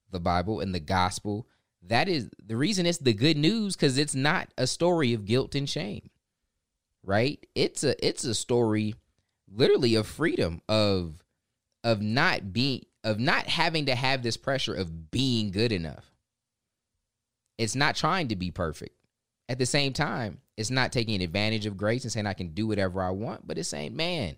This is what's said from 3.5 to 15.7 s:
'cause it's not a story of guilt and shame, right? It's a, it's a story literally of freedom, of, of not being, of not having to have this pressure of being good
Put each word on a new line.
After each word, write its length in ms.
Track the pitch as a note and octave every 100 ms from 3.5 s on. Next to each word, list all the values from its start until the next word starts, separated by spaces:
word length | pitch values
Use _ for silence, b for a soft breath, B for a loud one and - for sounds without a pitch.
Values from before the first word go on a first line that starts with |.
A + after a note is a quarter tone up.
| A3+ G#3 -
'cause 200 | D3 C3
it's 180 | D3+
not 380 | C3+ C#3+ F3 - -
a 80 | B2+
story 480 | - E3+ E3+ B2+
of 100 | A#2
guilt 300 | G2 B2 -
and 160 | C#3 C#3
shame, 400 | D3 G3 - - _ _ _ _ _ _ _ _ _
right? 440 | F2+ G2+ C3 - -
It's 280 | - F#3 -
a, 240 | C#3+ - D#3+
it's 180 | -
a 100 | C3+
story 600 | G#2+ - A#2+ A2+ G#2+ G#2+ G#2+ _ _ _ _ _
literally 440 | G2+ D#3 G#4 B2
of 120 | A2 G#2
freedom, 540 | - D#3 F4+ F2 E2 -
of, 560 | A2 G#2 F#2+ E2 D#2 _ _ _ _ _ _
of 200 | A#2 G#2+
not 500 | G#2+ A#2+ F3 C3 G2
being, 320 | G2 C#3 B2 - _
of 160 | A2 G#2+
not 280 | C#3 B3 -
having 400 | E3 E3+ D#3+ C3+
to 80 |
have 280 | A#2+ C3 C3+
this 140 | A#2 -
pressure 380 | - C3 A2+
of 360 | F#2 F2 E2 D#2+
being 400 | - C3+ A#2 G#2
good 220 | F#2+ A#2+